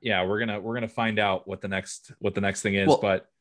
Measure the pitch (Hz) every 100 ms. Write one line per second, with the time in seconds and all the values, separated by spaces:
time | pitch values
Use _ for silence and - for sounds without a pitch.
0 | 120 95 92 104 113 104 104 120 113 -
1 | 113 107 104 95 - 95 95 95 - -
2 | - - 104 98 98 98 104 98 98 139
3 | 101 95 - _